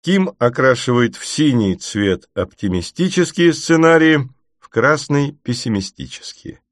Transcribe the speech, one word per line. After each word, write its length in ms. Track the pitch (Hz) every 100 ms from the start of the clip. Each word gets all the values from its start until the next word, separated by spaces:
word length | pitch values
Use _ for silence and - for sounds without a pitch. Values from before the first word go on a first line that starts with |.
Ким 280 | - 190 190 -
окрашивает 760 | 120 120 131 123 - 120 117 -
в 100 | -
синий 480 | - 151 123 101
цвет 540 | 87 - 104 98 92 _
оптимистические 1160 | - 90 _ 101 90 87 - 185 - 165 - 170
сценарии, 760 | 151 - 165 165 165 160 151 131 _ _ _
в 80 | _
красный — 640 | 113 131 151 - 143 143
пессимистические. 1300 | - - 123 120 104 95 - 64 - - - - - _